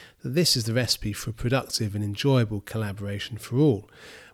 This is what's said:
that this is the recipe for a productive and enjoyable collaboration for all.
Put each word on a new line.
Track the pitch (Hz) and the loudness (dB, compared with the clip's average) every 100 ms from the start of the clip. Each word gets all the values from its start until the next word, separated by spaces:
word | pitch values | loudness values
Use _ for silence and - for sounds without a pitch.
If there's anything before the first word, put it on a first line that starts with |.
| - _ | -20 _
that | 127 | -2
this | 143 160 135 | 2 2 2
is | |
the | 110 | 2
recipe | 113 113 - 110 | 0 0 0 -2
for | 104 - | -6 -6
a | |
productive | 110 120 127 - - 107 | -4 0 0 0 -4 -2
and | 104 | -2
enjoyable | 104 101 139 131 110 104 | -4 0 4 4 4 -2
collaboration | - 113 104 98 101 101 - 107 | -6 -4 -4 -6 -6 -6 -6 -10
for | - 123 | -2 4
all. | 151 101 - - - - - | 4 4 -2 -20 -20 -20 -18